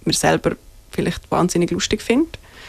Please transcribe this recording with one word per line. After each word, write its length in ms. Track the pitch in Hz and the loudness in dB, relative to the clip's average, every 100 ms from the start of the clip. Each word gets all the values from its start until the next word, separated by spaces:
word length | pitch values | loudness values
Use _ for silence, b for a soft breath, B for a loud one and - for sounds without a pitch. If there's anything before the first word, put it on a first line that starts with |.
man 80 | - | -4
selber 440 | - 156 160 - - - - - | 0 2 2 0 -4 -12 -20 -12
vielleicht 400 | - - - - | -4 -4 -4 -2
wahnsinnig 400 | 143 175 175 175 | 0 2 2 0
lustig 320 | 180 - 214 | 0 -2 -2
findet. 360 | - 240 330 - B B | 2 2 2 -4 B B